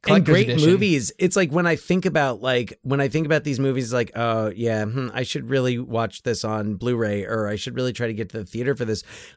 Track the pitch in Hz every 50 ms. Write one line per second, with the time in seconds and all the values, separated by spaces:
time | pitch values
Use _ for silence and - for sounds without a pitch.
0 | - - 202 202 160 139 151 131 - 120 - 160 151 160 180 196 208 202 165 143
1 | 117 - - _ 180 175 - 202 190 151 139 175 175 170 165 147 - - 180 185
2 | 180 190 147 156 143 135 120 95 107 131 127 123 123 98 - _ _ 127 131 139
3 | 139 135 117 156 160 147 156 151 147 151 139 117 135 135 131 127 127 110 123 123
4 | 120 - - 113 117 117 113 113 110 107 95 101 117 117 110 107 107 107 113 139
5 | 131 120 - 120 127 - - 147 131 117 135 135 127 127 123 120 127 - 113 113
6 | 113 107 - - _ 123 117 - - 110 110 107 107 104 107 90 113 123 123 117
7 | 113 104 104 101 98 101 110 113 107 101 104 104 - 131 120 123 127 127 113 -
8 | 123 113 113 104 110 90 - 113 104 - - 113 123 127 139 117 123 110 110 101
9 | - - - - - - -